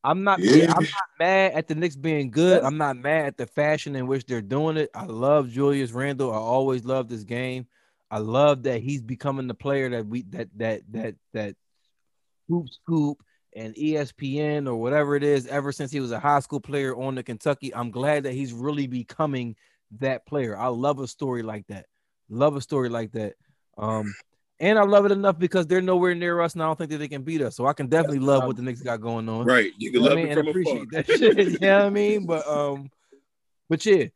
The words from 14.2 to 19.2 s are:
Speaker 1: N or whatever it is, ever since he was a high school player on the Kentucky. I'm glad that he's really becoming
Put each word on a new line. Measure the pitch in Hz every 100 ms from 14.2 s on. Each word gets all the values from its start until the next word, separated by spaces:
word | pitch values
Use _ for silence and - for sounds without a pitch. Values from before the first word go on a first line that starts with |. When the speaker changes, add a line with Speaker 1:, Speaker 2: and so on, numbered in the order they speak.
| 135 143
Speaker 1:
N | 151 147 139
or | 113
whatever | 120 147 143 143
it |
is, | 147 143 123
ever | 143 139
since | 135 139
he | 143
was | 127
a | 113
high | 143 143
school | - 147
player | - 143 135 123
on | 135 131
the |
Kentucky. | 117 113 151 139 131
I'm | 117 120
glad | 113 143 147
that | 139
he's | 127 135
really | 117 135 147 135
becoming | 123 117 -